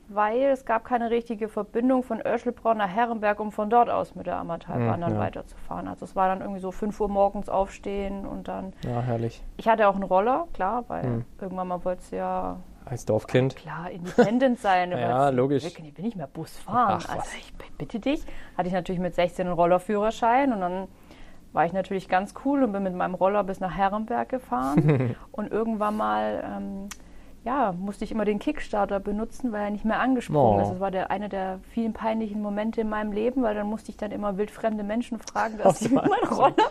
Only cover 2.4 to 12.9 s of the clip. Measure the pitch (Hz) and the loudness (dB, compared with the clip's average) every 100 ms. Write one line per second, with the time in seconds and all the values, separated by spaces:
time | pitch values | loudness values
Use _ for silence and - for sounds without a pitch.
2.4 | 247 240 226 220 202 190 233 226 208 208 | -2 -2 0 2 2 2 0 2 0 0
3.4 | 214 202 208 240 240 - 175 175 175 180 | -2 -2 2 4 6 2 -2 -6 -6 -4
4.4 | 170 165 - 170 117 117 170 107 87 - | -4 -8 -4 -2 0 0 0 0 -2 -4
5.4 | - - - - - 180 185 - 190 190 | -12 -12 -8 -8 -8 -10 -6 2 2 2
6.4 | 196 196 185 185 214 202 208 202 202 202 | -4 -6 -6 -4 -4 -2 0 4 4 2
7.4 | 202 190 196 - 202 202 196 196 196 190 | -2 0 0 -2 -6 -4 -4 -6 -6 -8
8.4 | 185 190 190 - 127 120 123 117 117 - | -8 -8 -8 -8 -4 -2 0 0 -2 -6
9.4 | - - 220 220 202 196 190 185 214 277 | -14 -2 2 6 6 4 4 4 4 2
10.4 | 339 - 185 240 240 - 127 117 120 - | 0 -2 -2 -2 -4 -4 -2 -2 -4 -10
11.4 | 196 185 180 180 180 180 - 185 185 185 | -8 -6 -4 -4 -4 -4 -6 -6 -4 -2
12.4 | 127 185 - - - | -4 -6 -12 -16 -10